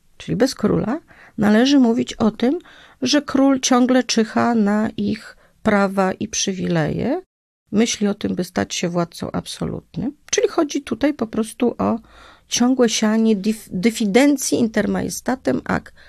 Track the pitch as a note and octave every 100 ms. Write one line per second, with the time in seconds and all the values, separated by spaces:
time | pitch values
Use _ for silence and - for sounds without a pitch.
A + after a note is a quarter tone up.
0 | _ - - E3 C4+ - G#3+ E3 G#3+ D#4
1 | - - - - G#3 G#3+ C4 C#4+ A#3+ A#3+
2 | B3 - A3 G#3+ A#3+ E4+ - - - _
3 | B3+ C#4+ D4 C4+ C#4 C4 - B3 B3 B3+
4 | B3 - A3 A3+ A#3 A#3 G3+ G#3 A3 A3
5 | G3+ A3 - - _ _ - G3+ G3 G3
6 | F#3 - G#3+ - - F#3 F3+ E3+ D3+ E3
7 | G3+ E4+ - _ _ _ _ G3+ A#3 -
8 | G3+ G3+ G3 F#3+ F3+ - G3 - F3 F3
9 | E3+ - - E3+ E3 - E3+ - - D#3
10 | C4 D4+ _ - B4 - D4+ - - A3
11 | C#4+ D4 A3+ - A3 - A#3+ - G3 A3+
12 | - - - - _ - A#3+ B3+ A#3 -
13 | A3 A3 A3 G#3 G#3 A3 - F#3 A3+ A3
14 | G#3+ G#3 C#4+ C#4 - - A#3 A3 G3+ F#3+
15 | - - - B3+ - B3+ - - - -